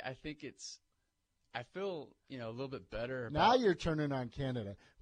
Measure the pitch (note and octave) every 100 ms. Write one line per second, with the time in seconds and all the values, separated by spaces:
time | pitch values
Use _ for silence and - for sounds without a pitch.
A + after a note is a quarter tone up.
0 | C3 C3 D#3 D3 C3+ - - - _ _
1 | _ _ _ _ _ A#2+ B2 F3+ G3 E3+
2 | A2+ - - C3 A2+ A#2 C3+ C3 - A2
3 | A#2+ C3 A#2 D3+ G3 B3+ A3 F3 E3+ D#3
4 | D3 C3+ B2 - C3+ B2 G2 G2 - -